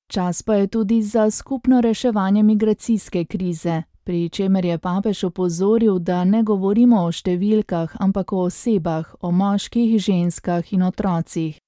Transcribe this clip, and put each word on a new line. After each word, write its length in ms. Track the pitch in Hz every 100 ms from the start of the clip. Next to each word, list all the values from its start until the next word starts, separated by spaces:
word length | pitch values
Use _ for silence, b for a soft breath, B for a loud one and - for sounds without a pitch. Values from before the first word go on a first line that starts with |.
| -
Čas 320 | - 180 170
pa 120 | -
je 120 | 208 196
tudi 360 | 226 208 226
za 280 | 208 226 214
skupno 500 | - - 269 - 254
reševanje 600 | 233 214 247 214 190 208
migracijske 840 | 214 214 214 208 - 220 - 180
krize, 580 | 165 175 180 165 170 165 - _
pri 240 | - 175 170
čemer 360 | - 190 190
je 140 | 175 170
papež 460 | 180 185 214 196
opozoril, 760 | 185 180 180 165 196 226 220 185
da 260 | 175 180
ne 180 | 180 220
govorimo 640 | 220 202 190 214 247 226
o 80 | 170
številkah, 840 | 170 185 180 208 214 - 170 165 -
ampak 320 | 190 196 185
o 40 | 190
osebah, 800 | 180 - 240 208 165 160 160 -
o 100 | 175
moških, 680 | 175 202 202 - 233 233 226
ženskah 720 | 190 185 175 - - 175 170
in 100 | 190
otrocih. 760 | 185 - 202 170 - 170 160 151